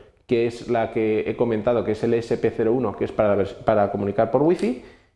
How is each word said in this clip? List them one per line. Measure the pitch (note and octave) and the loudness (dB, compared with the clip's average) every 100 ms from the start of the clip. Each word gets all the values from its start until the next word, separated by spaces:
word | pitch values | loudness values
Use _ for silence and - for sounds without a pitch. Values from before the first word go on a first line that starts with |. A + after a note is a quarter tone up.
| - _ - | -20 _ -2
que | A#2+ A#2 | 0 0
es | A#2 - | -2 -4
la | A#2 A2+ | -2 -2
que | A#2 A2 G#2+ - | 0 0 0 0
he | A2+ | 0
comentado, | B2 G#2+ G#2+ A#2 | 0 0 0 0
que | G#2 | 0
es | G#2+ | -2
el | A#2 | 0
E | A#2 | 0
S | A2+ A#2+ | -2 -2
P | A2+ | 0
cero | - A2 | 0 0
uno, | B2+ A2+ - | 0 -2 -4
que | |
es | A2 | -4
para | - G#2+ G2+ | 0 2 2
la | |
vers-, | F#2+ | 0
para | - - G#2+ G2+ | -2 0 2 2
comunicar | G#2 G2+ G2+ A2+ | 0 -2 0 2
por | C3 | 2
wifi. | D#3 F3+ G#3+ B3+ - - _ | 2 2 -2 -4 -10 -20 _